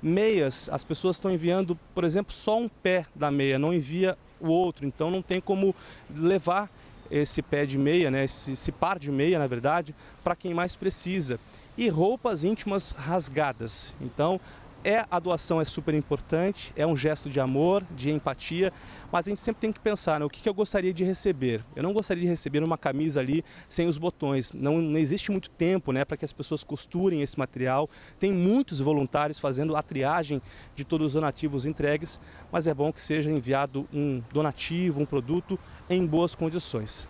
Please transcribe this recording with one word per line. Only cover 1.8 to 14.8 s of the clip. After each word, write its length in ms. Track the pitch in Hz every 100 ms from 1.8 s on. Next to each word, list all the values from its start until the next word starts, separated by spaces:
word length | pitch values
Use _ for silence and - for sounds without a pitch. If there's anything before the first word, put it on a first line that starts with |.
| -
por 80 | -
exemplo, 320 | 175 170 202
só 240 | - - 220
um 100 | 233
pé 380 | - 185 185 156
da 160 | - 147
meia, 300 | 143 139 131
não 120 | 151
envia 460 | 175 135 170 185 - - -
o 80 | 165
outro. 360 | 165 180 -
Então, 240 | 139 - 160
não 140 | 190
tem 180 | - 185
como 320 | - 190 196 180 - - -
levar 560 | 147 165 190 170 185 208 - - - -
esse 320 | 147 147 -
pé 220 | - 143
de 140 | 143 135
meia, 320 | 139 175 156
né, 140 | 131
esse, 280 | 135 - -
esse 200 | 131 -
par 260 | - 170 190
de 140 | 143
meia, 260 | 139 151 175
na 80 | 139
verdade, 480 | 123 127 165 151 151 - -
pra 100 | -
quem 180 | 175 185
mais 220 | 170 180
precisa. 640 | - 190 - 175 185 139 120 - - - -
E 100 | 233
roupas 540 | 156 185 247 247 180
íntimas 480 | 170 220 - 196 -
rasgadas. 1040 | - 139 180 147 135 147 123 113 - - -
Então, 400 | 131 - 151 185 - - - -